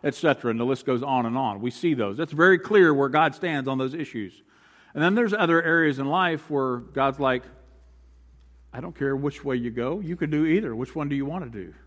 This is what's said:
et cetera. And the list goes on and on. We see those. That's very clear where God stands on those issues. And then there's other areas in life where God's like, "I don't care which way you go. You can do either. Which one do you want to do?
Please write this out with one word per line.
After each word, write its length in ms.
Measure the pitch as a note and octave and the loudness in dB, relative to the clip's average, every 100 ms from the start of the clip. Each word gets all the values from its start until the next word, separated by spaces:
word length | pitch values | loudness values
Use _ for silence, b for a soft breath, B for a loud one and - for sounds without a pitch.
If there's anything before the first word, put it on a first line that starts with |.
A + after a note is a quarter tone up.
et 100 | D3 | -4
cetera. 380 | - E3 C3+ A#2+ | 0 0 2 0
And 80 | A2+ | -2
the 60 | A#2+ | -2
list 200 | C3 - | -2 -2
goes 160 | B2+ | -2
on 240 | C#3 C3 A#2 | 0 -2 0
and 120 | B2 | -2
on. 220 | B2+ G2+ | -2 -4
We 120 | A#2+ | -6
see 240 | - F3 C3+ | -2 -2 0
those. 220 | G2+ G#2+ | -2 -2
That's 140 | D#3 | -6
very 280 | D3 F3 F#3 | 4 6 6
clear 340 | F#3+ G#3 F3 | 4 6 6
where 160 | C#3 C#3 | 6 2
God 260 | D3+ D#3 - | 4 2 0
stands 320 | F3+ D3 C3 | -4 -4 -2
on 100 | C3 | -2
those 180 | C3 D#3 | -4 -6
issues. 480 | C#3 A#2 F#2+ - _ b b b b | -8 -8 -10 -12 _ b b b b
And 100 | D3 | -2
then 120 | E3 G#3+ | 0 2
there's 180 | A#3 | 0
other 280 | G#3 E3+ E3 | 0 4 4
areas 380 | E3 E3 D#3+ C3+ | 4 2 2 0
in 60 | C#3 | -2
life 440 | E3+ F3+ D#3 - | 0 0 -2 -4
where 280 | D3 C3 B2 | -2 -2 -4
God's 420 | A#2+ C3+ C#3 C3+ | -6 0 0 2
like, 240 | C3+ B2+ - - - - - - - - - - - - - | 0 0 -4 -20 -20 -20 -20 -20 -20 -20 -20 -20 -20 -20 -16
"I 80 | B2 | -12
don't 160 | F3 - | -12 -4
care 200 | C#3 C3+ | -2 -2
which 280 | C#3+ C#3+ | -4 -4
way 120 | C#3 B2+ | -4 -2
you 160 | A#2+ | -2
go. 280 | A#2 B2 F3+ | -4 -4 -4
You 160 | E3+ F3 | -6 -4
can 140 | E3+ | -2
do 160 | D3+ D#3+ | 0 2
either. 300 | E3+ E3 A2+ | 2 0 -6
Which 200 | C3+ D#3 | -6 -6
one 140 | D3 | -4
do 60 | C#3 | -2
you 100 | C#3 | -4
want 180 | F3 C#3 | -6 -10
to 40 | |
do? 240 | A2+ F2 D2+ | -12 -14 -18